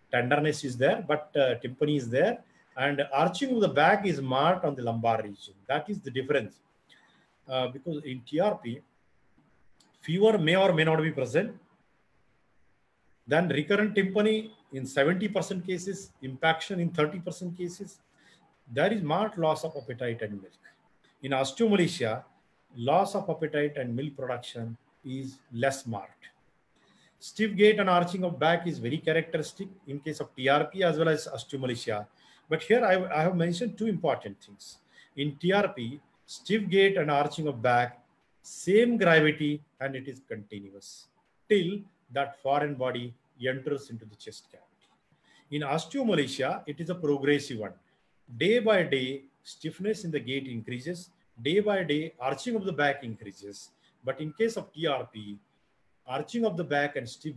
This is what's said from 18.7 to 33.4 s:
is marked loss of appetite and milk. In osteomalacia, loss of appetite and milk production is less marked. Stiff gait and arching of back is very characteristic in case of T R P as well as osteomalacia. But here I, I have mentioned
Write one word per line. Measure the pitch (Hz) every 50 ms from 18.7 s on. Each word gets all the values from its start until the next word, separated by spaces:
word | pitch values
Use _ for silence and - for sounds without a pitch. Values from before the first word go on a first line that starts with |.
| 117 131 151 196
is | 220 214
marked | 175 143 156 180 214 214 214 170
loss | 165 156 151 151 -
of | 160 - 143
appetite | 123 - 123 113 127 120 117 113
and | 110 104 104 98
milk. | 95 90 - _ _ - _ _ _ _ _ _ _ _ _ _ -
In | 135
osteomalacia, | 139 131 135 135 - - 233 220 202 190 170 151 - - 123 110 110 127 - - _ _ _ _ _ _ _ _ -
loss | 127 117 127 147 180 196 - -
of | 202 - -
appetite | 160 - 160 151 - 147 147 147 147 139
and | 127 123 117
milk | 120 143 156 143 -
production | 135 127 123 123 123 - - 120 117 113 113 - _ _ _ _ -
is | 131 127 135 135 131 135 - _ _ 120
less | 117 127 135 135 - -
marked. | 117 110 101 90 - - _ - - _ _ _ _ _ _ _ _ _ _ _ _ _ _ _ _ _ _
Stiff | - - - - 214 220 196
gait | 180 208 214 214 208
and | 202 185
arching | 180 175 175 170 - 190 180
of | 180 165 123
back | 147 156 170 170 175 175
is | 151 123
very | 113 117 139 165
characteristic | - 165 160 165 160 165 - 160 151 - - - 196 190 - - _ 143
in | 139 143
case | - 160 147 -
of | 143 - _
T | - 127 135
R | 139 147 151
P | 151 - 190 185
as | 175 160 151
well | 165 165
as | 160 147 - -
osteomalacia. | - 127 - - - 135 131 127 123 117 - 120 107 104 104 - _ _ _ _ _ _ _ _
But | 156 156
here | - - 208 247 254
I, | 202 185 190 185 185 - 151
I | 156
have | 180 185
mentioned | 170